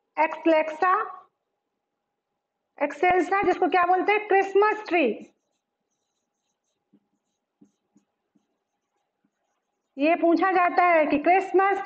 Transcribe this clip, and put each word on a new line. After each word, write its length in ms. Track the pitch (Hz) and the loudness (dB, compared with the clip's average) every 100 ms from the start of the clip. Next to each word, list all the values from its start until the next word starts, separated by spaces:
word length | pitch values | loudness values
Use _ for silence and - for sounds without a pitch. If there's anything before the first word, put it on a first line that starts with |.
| _ - | _ -4
एक्सलेक्सा, 1040 | 311 320 330 311 311 311 370 392 - - - _ _ _ _ _ _ _ _ _ _ _ _ _ _ - | -4 -2 0 0 0 -4 -2 -2 -4 -14 -20 _ _ _ _ _ _ _ _ _ _ _ _ _ _ -6
एक्सेल्सा, 600 | 285 - 370 370 302 392 | -6 -2 0 0 0 0
जिसको 260 | 359 359 359 | 0 0 0
क्या 180 | 370 349 | 0 2
बोलते 260 | 370 359 | 0 0
हैं? 160 | 415 415 | -2 0
क्रिसमस 560 | 381 392 392 427 427 427 | 0 2 2 2 0 -4
ट्री। 440 | 339 262 208 - _ _ _ _ _ _ _ _ _ _ _ _ _ _ _ _ _ _ _ _ _ _ _ _ _ _ _ _ _ _ _ _ _ _ _ _ _ _ _ _ _ _ _ _ _ _ - | -2 0 -4 -12 _ _ _ _ _ _ _ _ _ _ _ _ _ _ _ _ _ _ _ _ _ _ _ _ _ _ _ _ _ _ _ _ _ _ _ _ _ _ _ _ _ _ _ _ _ _ -4
ये 160 | 294 | -2
पूछा 380 | 339 330 339 381 | 0 2 2 0
जाता 320 | 370 349 359 | 0 0 2
है 220 | 349 330 302 | 2 2 2
कि 120 | 294 | 0
Christmas 640 | 339 370 370 359 392 381 | 2 2 2 0 0 -2